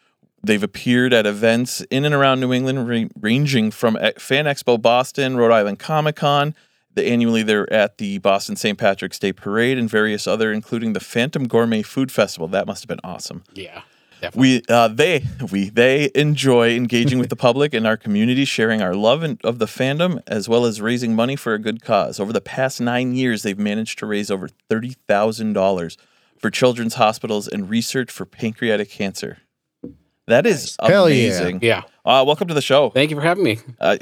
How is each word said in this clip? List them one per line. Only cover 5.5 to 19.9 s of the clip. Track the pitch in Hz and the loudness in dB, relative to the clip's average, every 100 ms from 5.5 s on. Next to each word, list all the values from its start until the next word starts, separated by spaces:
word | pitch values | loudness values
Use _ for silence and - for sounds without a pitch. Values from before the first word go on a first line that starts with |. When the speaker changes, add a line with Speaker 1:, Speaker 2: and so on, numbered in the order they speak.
Speaker 1:
Island | 113 101 101 | 4 2 -4
Comic | - 156 151 151 | -4 -2 0 0
Con. | 147 143 147 151 _ _ _ | 0 2 0 -4 _ _ _
The, | - 98 | -4 0
annually, | 120 117 113 | 2 2 2
they're | 110 107 98 | 2 0 2
at | 110 104 - | 2 0 -2
the | 104 98 | -6 -2
Boston | 98 98 - 101 | 0 0 -2 -4
Saint | 110 101 | -4 0
Patrick's | 104 98 98 - | 0 0 -4 -6
Day | 98 | -6
Parade | 92 - 104 120 131 | -6 -4 0 0 0
and | 117 | 0
various | 107 107 104 - | 0 0 -2 -2
other, | 107 110 | 0 0
including | 107 - 117 113 | -2 -4 -6 -4
the | 98 | -6
Phantom | - 120 127 160 127 | -6 -4 -2 -2 -2
Gourmet | 117 117 110 | 0 2 0
Food | 104 - 135 | -4 -4 -4
Festival. | - 101 - 82 | 0 -2 -2 -4
That | 95 95 | -4 -4
must | 98 | -8
have | - | -10
been | - | -10
awesome. | - 87 - - _ | -10 -12 -12 -16 _
Speaker 2:
Yeah, | - 92 - - _ _ - | -18 -18 -18 -20 _ _ -12
definitely. | 85 - 131 123 - | -8 2 2 2 2
Speaker 1:
We, | |
uh, | 117 113 | 4 4
they, | 110 156 156 - - 113 | 2 0 0 -4 -10 -6
we, | 98 98 | -4 -2
they | 110 127 139 147 | 2 4 4 0
enjoy | - 151 147 135 120 117 | 2 2 2 4 4 4
engaging | 117 120 120 120 131 | 2 0 0 2 0
with | 117 | -2
the | 113 | 0
public | 127 120 147 | 2 2 0
and | 120 110 | 0 0
our | 110 | -2
community, | 107 101 113 127 151 | 0 0 2 0 0
sharing | - 110 110 | 0 0 0
our | 95 | 0
love | 92 110 139 | 0 2 2
and, | 165 117 | -2 -6
of | 101 120 | -6 -4
the | 110 | -4
fandom, | - 131 | -2 -4